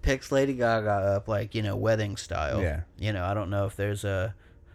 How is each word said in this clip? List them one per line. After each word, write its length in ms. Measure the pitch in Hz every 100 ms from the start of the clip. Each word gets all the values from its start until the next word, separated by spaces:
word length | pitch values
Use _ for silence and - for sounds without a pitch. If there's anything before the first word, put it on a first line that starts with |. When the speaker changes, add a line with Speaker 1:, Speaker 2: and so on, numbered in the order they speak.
Speaker 1:
picks 300 | - 135 -
Lady 220 | 139 135
Gaga 360 | 123 120 113 107
up, 380 | 101 98 98 107
like, 260 | 104 101 113
you 60 |
know, 140 | 104 104
wedding 420 | 104 110 104 95
style. 440 | - 85 73 71
Speaker 2:
Yeah. 200 | 85 76 - -
Speaker 1:
You 160 | 107
know, 100 | 101 90
I 80 |
don't 160 | 104 90
know 160 | 101 98
if 100 | -
there's 280 | 101 101
a, 300 | 101 95 95 - - - -